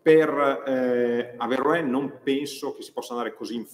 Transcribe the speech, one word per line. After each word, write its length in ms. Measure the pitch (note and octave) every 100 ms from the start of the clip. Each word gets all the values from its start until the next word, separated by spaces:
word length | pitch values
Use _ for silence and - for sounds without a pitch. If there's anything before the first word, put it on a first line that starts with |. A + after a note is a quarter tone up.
Per, 600 | - D#3 D#3 C#3+ C#3 C3+ C3+
eh, 680 | C3 B2+ B2 A#2+ A#2+ A#2+ -
Averroè 460 | A#2 C3 C#3 E3
non 380 | D3+ B2+ C#3 -
penso 520 | - C3+ C#3+ - C#3
che 80 | -
si 100 | -
possa 200 | - A#2+
andare 220 | A#2+ A2+
così 220 | - G#2+ A#2
in, 100 | G#2+